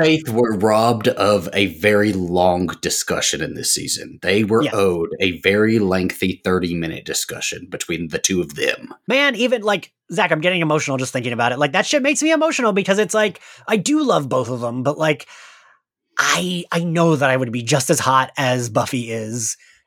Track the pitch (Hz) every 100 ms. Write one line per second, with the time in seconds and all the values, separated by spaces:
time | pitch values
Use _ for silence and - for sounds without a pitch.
0 | 160 156 156 113 120 104 107 107 117 113
1 | 123 - 98 104 82 98 98 78 104 104
2 | 107 95 90 90 92 87 87 - 80 -
3 | - - - 73 78 78 80 - 76 -
4 | - - 87 98 104 110 131 104 98 87
5 | 82 - 98 82 98 101 110 113 98 92
6 | 90 - 95 92 - 92 90 85 82 76
7 | - - - - - - - 82 - 82
8 | 82 78 - 92 82 73 - - - -
9 | - 262 285 220 240 240 208 202 - _
10 | - 170 175 156 170 185 160 151 139 135
11 | 127 131 123 117 120 123 147 180 - 302
12 | 269 302 311 320 311 285 233 202 190 196
13 | 208 214 214 - - - - 214 175 302
14 | 277 170 135 131 120 123 120 123 127 151
15 | 156 151 - - - - _ _ _ _
16 | _ - - 170 180 180 - 170 170 165
17 | 165 151 139 131 127 120 117 139 131 160
18 | - 131 131 - 135 127 120 113 117 127
19 | 113 113 110 120 107 - _ _